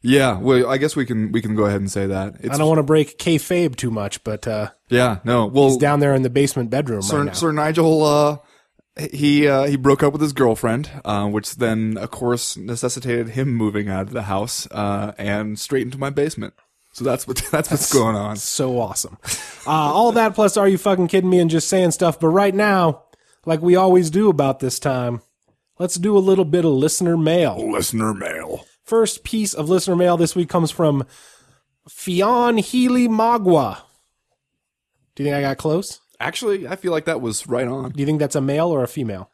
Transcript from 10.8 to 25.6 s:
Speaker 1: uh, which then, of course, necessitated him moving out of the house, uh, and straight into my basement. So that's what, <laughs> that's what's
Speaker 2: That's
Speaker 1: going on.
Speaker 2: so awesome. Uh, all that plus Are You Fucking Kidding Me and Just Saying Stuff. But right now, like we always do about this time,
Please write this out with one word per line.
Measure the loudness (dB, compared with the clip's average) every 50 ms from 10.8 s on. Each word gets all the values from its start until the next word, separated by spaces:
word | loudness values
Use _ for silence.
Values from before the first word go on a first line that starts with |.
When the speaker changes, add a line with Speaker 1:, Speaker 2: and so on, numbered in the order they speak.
| -6 -10 -14 -12 -6
Speaker 1:
uh, | -4 -2 -2 -2
which | -2 -2 -4 -6 -6 -6
then, | -4 -2 -2 -2 -2 -2 -4 -4
of | -6 -8 -10
course, | -8 -4 -2 -2 -2 -2 -4 -8 -10 -10
necessitated | -10 -10 -8 -4 -4 -6 -6 -6 -6 -4 -4 -4 -4 -6
him | -4 -4 -2 -2 0
moving | 0 0 0 -2 -2 -4 -4
out | -4 -6
of | -6 -6
the | -8 -8 -6
house, | -4 -4 -4 -4 -4 -8 -10 -10 -10
uh, | -6 -6 -4 -4 -4 -4 -6 -8 -10
and | -8 -6 -4 -4 -4 -4 -6 -8 -10
straight | -8 -4 -4 -4 -4
into | -4 -8
my | -8 -8 -4
basement. | -2 -2 -2 -2 -4 -10 -12 -12 _ _ _ _ _ _ _ _
So | _ -6
that's | -4 -4 -4 -4 -8
what, | -8 -8
<laughs> | -8 -6 -4
that's | -4 -4 -2 -2
what's | -4 -4 -2 2
Speaker 2:
That's | 2
Speaker 1:
going | 2 2 2 0
on. | -2 -4 -6 -8
Speaker 2:
so | -8 -8 -8 -4 -4 -2 -2 -2 -2
awesome. | -4 -4 -6 -8 -8 -8 -12 _ _ -10 -10 -10 -10 -16 -18 -10 -4
Uh, | 0
all | 0 2 2 2 2 4 4 4
that | 4 4 2 2 2
plus | 2 2 2 2 2
Are | 2 2
You | 2
Fucking | 2 2 0 2 2 0 2
Kidding | 2 2 2 4
Me | 4 4
and | 4 4
Just | 2 0 0 0
Saying | 0 2 2 2
Stuff. | 2 2 0 0 0 2
But | 0 2
right | 2 4 2 2 2
now, | 2 2 2 4 4 4 2 0 -2 _ _ _ _ _ _ _ _ _
like | -2 -2 0
we | 4 4 4
always | 6 6 6 6 6 4 2
do | 0 2 4 4
about | 4 4 2 0 0 -2
this | -4 -4 -4 -2
time, | -2 -2 -2 0 -2 -4 -4 -6 _ _ _ _ _ _ _ _